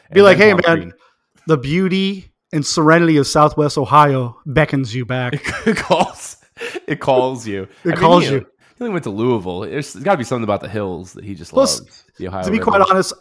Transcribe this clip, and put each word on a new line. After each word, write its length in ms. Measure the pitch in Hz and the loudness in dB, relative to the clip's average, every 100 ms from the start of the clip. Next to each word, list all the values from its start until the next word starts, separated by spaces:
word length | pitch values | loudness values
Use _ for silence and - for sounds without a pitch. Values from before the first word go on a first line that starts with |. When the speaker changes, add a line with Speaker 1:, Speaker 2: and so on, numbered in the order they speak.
| _ | _
Speaker 1:
Be 80 | 196 | 6
Speaker 2:
And 40 | |
Speaker 1:
like, 140 | 202 170 | 6 8
Speaker 2:
then 180 | 208 185 | 6 4
Speaker 1:
"Hey, 40 | |
Speaker 2:
Tom 100 | 170 | 2
Speaker 1:
man, 60 | 165 87 | 0 -2
Speaker 2:
Green. 40 | - _ _ _ _ - | -16 _ _ _ _ -2
Speaker 1:
the 100 | 151 | -2
beauty 720 | 135 175 190 190 196 190 - _ _ | 0 -2 0 0 -2 -6 -14 _ _
and 140 | 156 139 | -6 -4
serenity 520 | 175 156 165 165 147 | 0 4 4 4 2
of 80 | 131 | 2
Southwest 500 | 151 151 151 147 151 | 2 2 2 -2 -2
Ohio 600 | 131 147 147 131 120 - 151 | 2 4 4 2 -4 -10 -4
beckons 480 | 135 147 139 120 127 | 0 0 -2 -4 -6
you 100 | 120 | -6
back." 280 | 127 123 | -6 -6
Speaker 2:
<laughs> 320 | 147 - - 226 | -6 -8 -4 -2
It 100 | - | -2
calls, 600 | - 170 185 - - - _ - 233 349 - | 0 0 0 -6 -18 -20 _ -16 -14 -12 -8
it 120 | 143 | -4
calls 480 | - 127 127 127 110 | 0 0 0 -4 -8
you. 160 | 98 | -8
Speaker 1:
It 60 | 95 _ 175 | -10 _ -4
Speaker 2:
I 20 | |
mean, 60 | 165 | 2
Speaker 1:
calls 280 | 170 175 151 | 4 6 4
Speaker 2:
he, 60 | |
Speaker 1:
you. 60 | 135 - _ _ - | -2 -6 _ _ -12
Speaker 2:
he 60 | |
only 100 | 240 | -8
went 100 | 175 117 | -6 -6
to 40 | |
Louisville. 520 | 101 123 113 90 90 | -2 0 0 -4 -8
There's, 320 | 104 139 143 | -8 -8 -10
there's 100 | 95 | -6
gotta 140 | 180 190 | -2 -2
be 40 | |
something 200 | 113 127 | -2 -4
about 180 | 107 101 | -2 -4
the 80 | 92 | -4
hills 440 | 107 98 85 90 | -8 -8 -8 -14
that 100 | - | -16
he 100 | 101 90 | -16 -16
just 160 | 87 | -4
Speaker 1:
Plus, 280 | - 269 - | -2 0 -2
Speaker 2:
loves. 240 | - _ _ - | -10 _ _ -14
The 100 | 90 | -10
Ohio 160 | 95 | -6
Speaker 1:
to 80 | 92 | -4
be 80 | 220 | -2
Speaker 2:
River. 100 | - | 2
Speaker 1:
quite 100 | 196 - | 2 4
honest, 240 | 190 - - | 2 -2 -4